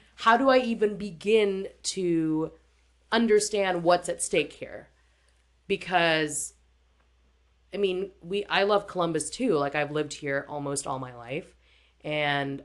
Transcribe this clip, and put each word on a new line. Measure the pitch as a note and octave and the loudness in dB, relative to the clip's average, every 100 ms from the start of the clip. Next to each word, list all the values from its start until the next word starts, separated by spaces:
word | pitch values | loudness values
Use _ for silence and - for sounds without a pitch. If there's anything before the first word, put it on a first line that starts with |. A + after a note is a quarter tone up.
| _ - | _ 0
how | A3+ A#3+ | 4 6
do | C4+ | 6
I | B3+ | 4
even | A#3 A3 G#3 F#3+ | 2 0 0 0
begin | G3+ D#3+ G3+ A3 G3+ F#3+ F#3+ - | -10 -6 2 4 4 0 -6 -8
to | - - F3+ E3 D#3+ D#3 D#3+ - _ _ _ _ _ | -8 -2 0 0 0 -2 -4 -8 _ _ _ _ _
understand | A3+ A#3 G#3 G#3 G#3 F#3+ F3 | 2 4 4 4 0 0 2
what's | E3+ F3 F3 | 4 2 2
at | - | -6
stake | - F3 D3 | -2 0 -2
here. | - - G#2+ - _ _ _ _ _ _ _ - | -6 -14 -14 -18 _ _ _ _ _ _ _ -4
Because, | G3 - F3+ E3+ D#3+ D3+ D3 - - _ _ _ _ _ _ _ _ _ _ _ | -4 0 2 4 2 0 -4 -10 -14 _ _ _ _ _ _ _ _ _ _ _
I | F#3+ | -2
mean, | G3 F3+ F#3+ - | 0 0 -6 -10
we, | E3+ G3+ G3+ | -6 -6 0
I | E3+ | 0
love | G3 G3+ G3+ | 4 2 0
Columbus | F3+ E3+ D#3 - | -2 0 -2 -4
too. | - B3+ | -2 0
Like, | D#3 C#3+ | 2 0
I've | D3+ C#3+ | -2 -2
lived | D3+ D3 | -2 -4
here | - C#3+ C#3 C#3+ | -6 -6 -6 -6
almost | D3 C#3 C#3 - | -8 -6 -6 -6
all | C3 | -8
my | B2+ | -10
life. | B2 A#2 D3 - _ _ _ _ _ | -14 -10 -10 -10 _ _ _ _ _
And | D#3 D3+ D3 C#3+ C#3 C#3 | -6 -2 0 0 -2 -6